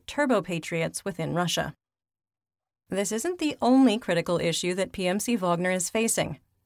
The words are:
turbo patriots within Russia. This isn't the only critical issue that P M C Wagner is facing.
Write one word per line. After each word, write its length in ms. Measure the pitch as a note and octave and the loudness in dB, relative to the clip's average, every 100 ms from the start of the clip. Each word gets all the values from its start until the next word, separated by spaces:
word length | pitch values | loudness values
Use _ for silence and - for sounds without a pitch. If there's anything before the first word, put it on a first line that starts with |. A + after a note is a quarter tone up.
| - | -8
turbo 340 | - C#4+ G#3+ | -2 2 2
patriots 640 | E3+ E3+ - E3 D#3+ - | 0 -6 -4 -4 -4 -4
within 300 | G3 E3+ D3+ | -8 -6 -4
Russia. 400 | D#3 F3 E3 D3+ - _ _ _ _ _ _ _ _ _ _ _ | -2 0 -2 -4 -10 _ _ _ _ _ _ _ _ _ _ _
This 240 | F#3+ G3+ | -4 -2
isn't 260 | A3 E4+ F4+ | -2 -4 -2
the 200 | D4+ - | -2 0
only 380 | A#3+ C4 C4 G#3+ | 4 6 6 4
critical 400 | - E3+ E3 E3+ | 0 -2 0 0
issue 340 | E3 D#3 F3+ | 0 0 -2
that 180 | F3+ F#3 | -2 -4
P 140 | - F3+ | -2 -2
M 140 | G3+ | 0
C 160 | B3 A#3 | 0 0
Wagner 340 | F3+ E3+ F#3 | 0 0 0
is 200 | F#3 - | -2 -2
facing. 500 | A3 A3+ F#3+ - - _ _ | 0 0 0 -2 -6 _ _